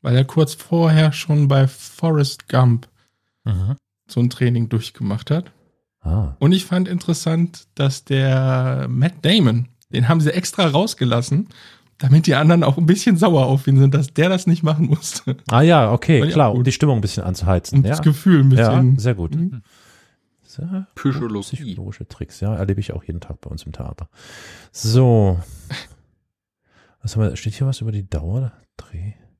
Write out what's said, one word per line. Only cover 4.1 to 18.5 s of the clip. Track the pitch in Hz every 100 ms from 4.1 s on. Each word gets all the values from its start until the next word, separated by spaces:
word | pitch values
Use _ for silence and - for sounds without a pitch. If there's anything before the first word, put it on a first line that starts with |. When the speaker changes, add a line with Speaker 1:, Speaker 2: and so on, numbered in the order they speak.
| -
Speaker 1:
ein | 120
Training | - 127 120 113
durchgemacht | 113 - - 98 104 -
hat. | 156 180 _ _ _ _ _
Speaker 2:
Ah. | - 90 82 69
Speaker 1:
Und | 139
ich | 185
fand | - 180 180
interessant, | 180 - 160 - 160 170 - _
dass | - 139 135 _
der | 135 135 131 131 131 131 131 131
Matt | 127 156 -
Damon, | 156 220 - 117 123 _ _
den | - 120
haben | 165
sie | 151
extra | 180 180 - 175
rausgelassen, | 143 220 - 123 117 123 143 226 - - _ _ _
damit | 135 147 160
die |
anderen | 139 156 170
auch | 143 139
ein | 165
bisschen | 190 - 175
sauer | 196 160
auf | 131 135 139
ihn | 135
sind, | 135
dass | 139 139
der | - 170
das | 185 180
nicht | 165
machen | 156 151 160
musste. | 156 - - - 131 -
Speaker 2:
Ah | 117
ja, | 156 165 113
okay, | 117 - 151
Speaker 1:
Fand | 147
ich |
Speaker 2:
klar, | 170 127
Speaker 1:
auch |
Speaker 2:
um | 120
Speaker 1:
gut. | 123
Speaker 2:
die |
Stimmung | - 151 120
ein |
bisschen | 101 -
anzuheizen. | 90 92 87 92 - 135
Speaker 1:
Um |
Speaker 2:
Ja. | 120
Speaker 1:
das | 151
Gefühl | 156 147 190 165
ein |
bisschen. | 135